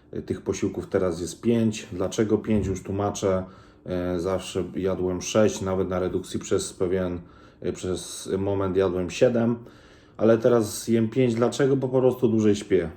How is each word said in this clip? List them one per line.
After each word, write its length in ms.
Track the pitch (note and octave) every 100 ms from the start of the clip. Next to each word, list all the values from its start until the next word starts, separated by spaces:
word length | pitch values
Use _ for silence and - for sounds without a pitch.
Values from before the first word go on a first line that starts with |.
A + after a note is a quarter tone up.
| _
y, 80 | -
tych 200 | - -
posiłków 460 | - - G2 - E2+
teraz 320 | G2 F#2 E2
jest 200 | E2+ -
pięć. 460 | A2+ A#2 A2+ G#2+ -
Dlaczego 460 | F2+ F#2+ - G#2+ G#2+
pięć? 280 | A2+ G#2+ F#2+
Już 160 | F#2
tłumaczę. 600 | - G2 G2+ - G2 F#2 F#2 - - - -
E, 340 | F2+ F2+ F2+
zawsze 440 | F2+ F#2 - F#2+ F2 D2
jadłem 460 | F#2+ F#2 F#2 F2+
sześć, 380 | - A2 G#2+ -
nawet 280 | F#2+ F#2 F2+
na 100 | F2+
redukcji 420 | F2+ F2+ - -
przez 320 | - G2 F2+
pewien, 480 | - F2+ F#2+ F2+ F2 - - - - F2+
y, 60 |
przez 580 | F2+ F#2 F2 - - - F#2+
moment 380 | G2 G2 F#2+ F2+
jadłem 340 | F#2+ F2+ F2
siedem, 460 | - B2+ A#2 A#2 A2+ - - - - - -
ale 180 | G#2+ A2+
teraz 500 | B2 A#2+ G#2 - -
jem 200 | A2+ A2
pięć. 260 | C3 B2+
Dlaczego? 420 | A2+ A#2 A2 C#3 C#3
Bo 120 | B2+
po 120 | C3
prostu 280 | B2+ B2 A#2+
dłużej 280 | A2 G#2+ G2+
śpię, 340 | - F#2 E2